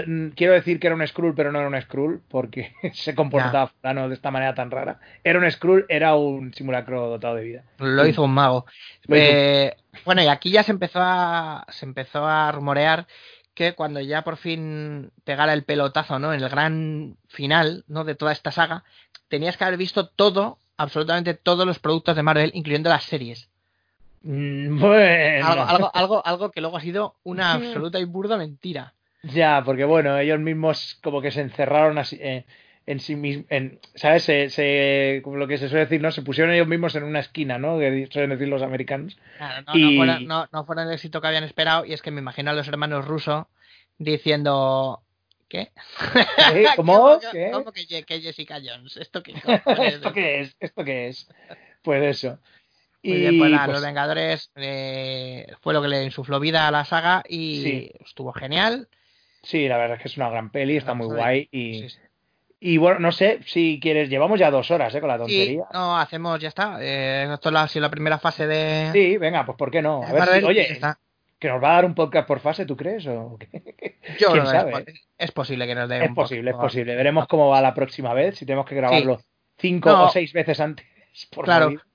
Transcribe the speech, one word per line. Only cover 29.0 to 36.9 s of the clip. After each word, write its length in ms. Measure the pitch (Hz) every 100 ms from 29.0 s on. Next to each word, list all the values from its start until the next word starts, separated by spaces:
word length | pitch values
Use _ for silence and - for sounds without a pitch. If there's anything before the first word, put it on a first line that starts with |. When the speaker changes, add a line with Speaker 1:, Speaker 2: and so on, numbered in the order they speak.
| _ _
Speaker 1:
Ya, 400 | 151 147 160 143
porque 200 | 131 131
bueno, 340 | 139 160 143 139
ellos 200 | 147 156
mismos 580 | 160 160 160 147 - -
como 200 | 156 143
que 80 | 139
se 100 | 139
encerraron 560 | 135 - 135 147 156 151
así, 220 | 139 143
eh, 240 | 139 131 - _ _ _ -
en 140 | 139
sí 160 | 135 147
mis-, 300 | 147 143 -
en, 320 | 143 131 - -
¿sabes? 300 | - 147 165
Se, 260 | 165 143 139
se, 720 | - 143 143 139 139 135 135
como 120 | 139 139
lo 100 | 139
que 100 | 143
se 120 | 139
suele 160 | 156 151
decir, 160 | 160
¿no? 80 | 160
Se 100 | 156
pusieron 320 | 135 131 165
ellos 140 | 170 165
mismos 260 | 170 170